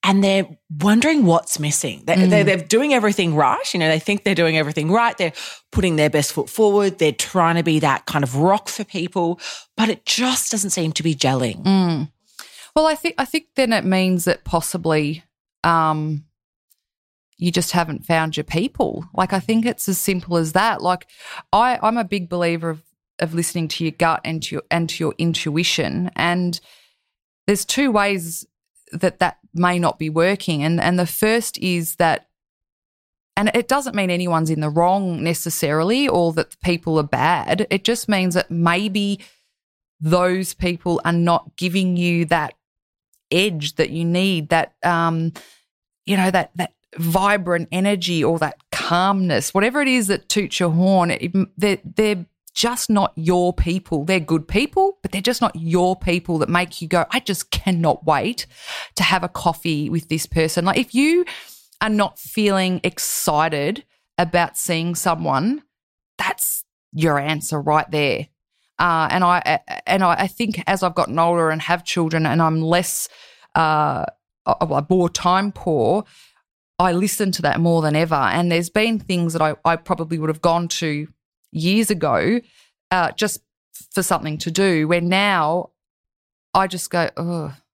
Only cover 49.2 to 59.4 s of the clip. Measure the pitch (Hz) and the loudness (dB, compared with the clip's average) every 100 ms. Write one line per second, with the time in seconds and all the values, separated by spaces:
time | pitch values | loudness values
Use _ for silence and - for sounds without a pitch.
49.2 | 185 135 - 196 214 269 277 254 196 196 | 2 0 0 0 0 2 2 2 2 -2
50.2 | _ - 196 - 175 160 185 190 170 - | _ -2 -2 -2 0 4 4 4 2 0
51.2 | - 190 185 - 208 190 - - 214 196 | -2 0 -2 0 0 0 -4 0 0 0
52.2 | 170 _ - - 233 240 - 208 196 - | -6 _ -14 -2 -2 -2 0 2 2 -2
53.2 | 160 180 180 180 170 185 - 160 156 190 | 0 2 2 0 -2 -2 -4 -4 0 -2
54.2 | 151 160 156 202 277 - 381 392 - - | 0 -2 0 -2 0 0 0 0 -8 -4
55.2 | 190 240 226 165 165 175 180 185 - 175 | -2 0 -2 -2 -2 0 0 0 -2 -2
56.2 | 170 165 - 175 180 - 160 175 - 247 | -2 -2 0 0 -2 -8 -2 0 0 -4
57.2 | - 185 - - - 175 165 - 156 147 | -4 -6 -4 -4 0 2 2 0 0 0
58.2 | 135 247 - - - - - - 185 190 | 0 -6 -10 -14 -14 -14 -10 -2 0 0
59.2 | 175 - | -2 -2